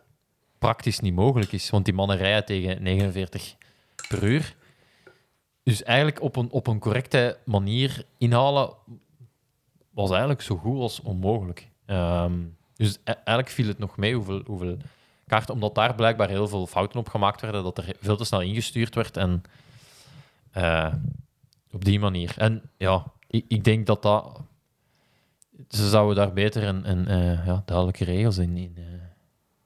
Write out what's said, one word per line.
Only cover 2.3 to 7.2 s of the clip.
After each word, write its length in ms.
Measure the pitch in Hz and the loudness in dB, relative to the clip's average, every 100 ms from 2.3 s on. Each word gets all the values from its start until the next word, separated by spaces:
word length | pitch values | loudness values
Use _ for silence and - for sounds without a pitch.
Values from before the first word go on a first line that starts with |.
| 107 | 2
tegen 380 | 101 98 92 95 | 0 -2 -2 -2
negenenveertig 720 | 95 95 98 92 95 - - - _ _ _ - - | 0 2 2 -2 -6 -8 -12 -18 _ _ _ -18 -6
per 140 | 101 | -2
uur. 300 | 101 139 - - _ _ _ _ - _ _ _ _ _ | 2 2 0 -10 _ _ _ _ -20 _ _ _ _ _
Dus 200 | - 104 | -2 -2
eigenlijk 380 | - 123 151 147 | 2 2 2 0
op 140 | 147 131 | -4 -2
een, 140 | 120 | -2
op 160 | 123 117 | -2 0
een 120 | 107 | 0
correcte 600 | 113 110 - 135 | 0 -2 0 2